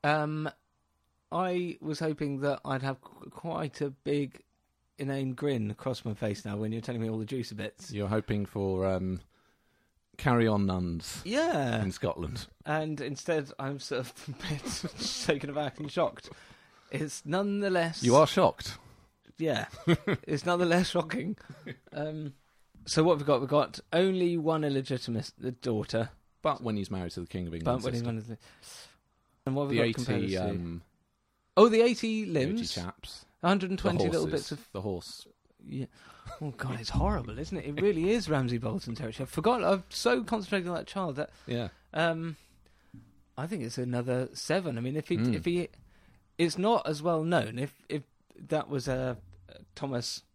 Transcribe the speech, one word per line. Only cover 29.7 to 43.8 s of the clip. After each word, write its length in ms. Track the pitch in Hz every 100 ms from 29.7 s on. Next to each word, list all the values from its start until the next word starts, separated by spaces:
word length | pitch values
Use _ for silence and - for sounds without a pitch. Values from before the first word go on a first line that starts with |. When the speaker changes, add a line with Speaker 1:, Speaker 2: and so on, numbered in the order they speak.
Speaker 1:
we 60 | 117
Speaker 2:
The 80 | 117
Speaker 1:
got 40 | 113
compared 280 | 120 -
Speaker 2:
eighty, 100 | 95
Speaker 1:
to? 160 | 92 90
Speaker 2:
um, 320 | 90 85 85 - _ _ _ _ _ _ -
Speaker 1:
Oh, 140 | 226
the 120 | 220
eighty 440 | 233 233 226 220 202
Speaker 2:
the 140 | 156
eighty 80 | 135 220
Speaker 1:
limbs. 160 | 190
Speaker 2:
chaps. 520 | - 87 - - - - _
Speaker 1:
Hundred 260 | 170 196 185
and 80 | 190
twenty 180 | 202 175 180
Speaker 2:
The 60 |
Speaker 1:
little 160 | 160 156
Speaker 2:
horses. 220 | 165 -
Speaker 1:
bits 20 |
of 160 | 147 -
Speaker 2:
The 80 | 101
horse. 460 | 101 90 - - - _ _ _ -
Speaker 1:
Yeah. 180 | 135 131 - - - - 679
Oh 80 | 151 127
God, 220 | 131 120
it's 100 | 113
horrible, 480 | 127 180 202 107 110
isn't 180 | 156 190
it? 100 | 113
It 140 | 147
really 280 | 196 165 175
is 180 | 233 160
Ramsay 280 | 147 123 120
Bolton 380 | 117 185 - 113
territory. 300 | 120 113 131
I 40 |
forgot. 340 | - 208 247
I'm 200 | 185 190 -
so 340 | - 240 247
concentrated 440 | 220 220 180 202 175
on 80 | 170
that 120 | -
child 280 | 196 180 135
that 120 | 151 - -
Speaker 2:
Yeah. 240 | 120 107 - _
Speaker 1:
um, 440 | 156 165 165 165 151 - - _ _ _ - - - _ -
I 80 | 160
think 180 | 202
it's 140 | 117
another 520 | 120